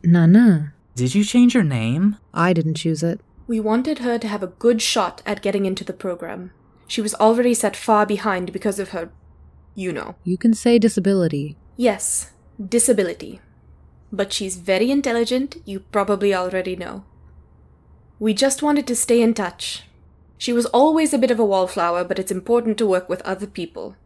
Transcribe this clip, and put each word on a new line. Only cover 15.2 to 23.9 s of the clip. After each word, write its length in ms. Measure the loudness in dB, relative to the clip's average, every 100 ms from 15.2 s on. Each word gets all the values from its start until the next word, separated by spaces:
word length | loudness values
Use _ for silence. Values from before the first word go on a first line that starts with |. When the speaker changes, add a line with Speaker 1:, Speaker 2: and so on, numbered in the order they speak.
| 0 -2 -4 -10
Speaker 3:
you 160 | -12 -12
probably 540 | -4 -4 0 0 0
already 420 | 0 -2 -4 -6 -8
know. 280 | -10 -14 -18 _ -20 -20 _ _ _ _ _ -20 _ _
We 160 | -2
just 280 | 2 0 0
wanted 240 | 0 0 -2
to 100 | -4
stay 240 | 2 2
in 120 | 2
touch. 500 | 0 -6 -6 -10 -10 -16 _ _ _ _ _
She 140 | -2
was 140 | 0 2
always 460 | 4 4 4 2
a 60 | 2
bit 120 | 2
of 100 | 2
a 40 |
wallflower, 600 | 2 2 0 -2 -2 -2
but 140 | -2 -4
it's 120 | -4
important 460 | -6 0 0 0 -2
to 80 | 0
work 220 | 0 -2
with 140 | -8
other 240 | -6 -8 -8
people. 500 | -10 -12 -10 -16